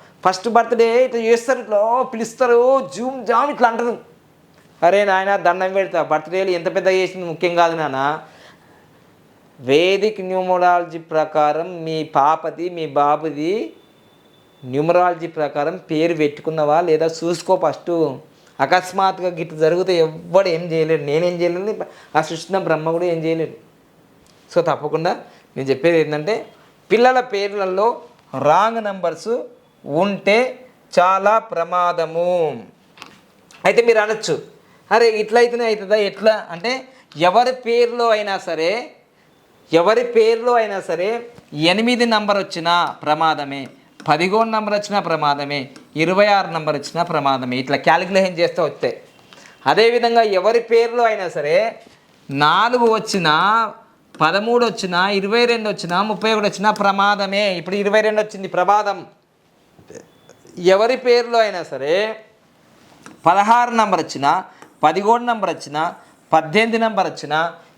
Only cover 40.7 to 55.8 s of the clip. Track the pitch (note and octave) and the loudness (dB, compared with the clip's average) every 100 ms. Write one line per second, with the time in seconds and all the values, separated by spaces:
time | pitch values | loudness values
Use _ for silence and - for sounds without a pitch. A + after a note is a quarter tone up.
40.7 | F#3+ F3+ E3 F#3+ A#3 A#3+ - _ D3 D#3+ | -4 -4 -4 -2 -4 -10 -20 _ -2 0
41.7 | G3 A#3 A#3+ A#3+ G#3+ G#3 G3+ F#3+ F3 E3 | 2 0 0 2 0 0 -2 -4 -4 0
42.7 | F3 D3+ - D3 D3+ D#3+ D3 C#3 C#3 C3 | 0 0 -4 -2 0 0 -2 -6 -10 -12
43.7 | - _ - - D#3 F#3 G#3+ A3+ A3 G#3 | -18 _ -8 -2 0 2 0 0 -2 -2
44.7 | G#3 G#3 G3+ E3+ D#3+ D3 C#3+ C#3+ C#3+ B2+ | -4 -2 -2 -2 0 0 0 -4 -6 -8
45.7 | - - D3+ D#3+ F#3 G#3 G3 F3+ E3 D#3 | -14 -10 -2 0 2 4 2 0 -4 -4
46.7 | C#3+ C#3+ D#3+ F3 D#3 C#3 C3 B2+ B2+ C3+ | -6 -6 -6 -2 -2 0 -2 -2 -4 -2
47.7 | C3+ E3+ E3 F#3 F#3+ F#3 E3+ E3+ F3+ D3+ | 0 2 2 2 0 0 0 -2 0 -4
48.7 | - C3 - - _ _ - - - C3+ | -2 -6 -6 -14 _ _ -20 -20 -4 0
49.7 | D#3+ A3+ A#3+ A#3 A#3 G#3+ F#3+ G3 A#3 A3+ | 4 4 4 2 2 2 2 2 0 2
50.7 | A#3 A#3 A#3+ A#3 G#3 F3+ E3 D3 F3 A3+ | 2 2 0 0 0 -4 -4 0 2 0
51.7 | - - _ _ _ - C#3 D3+ F3+ A3+ | -6 -18 _ _ _ -10 0 2 4 2
52.7 | B3 A#3 A3 G#3+ G3 D#3+ D#3 F#3+ A3+ A3 | 2 2 2 -2 0 2 2 2 2 -2
53.7 | - _ _ _ - D#3 F#3+ A3 A#3+ A3+ | -6 _ _ _ -2 0 0 0 0 0
54.7 | A3+ F#3 F3 G3 G3 G3 A#3 A#3+ A#3 G#3+ | -2 -4 0 0 0 0 2 2 0 -4
55.7 | G3 | -6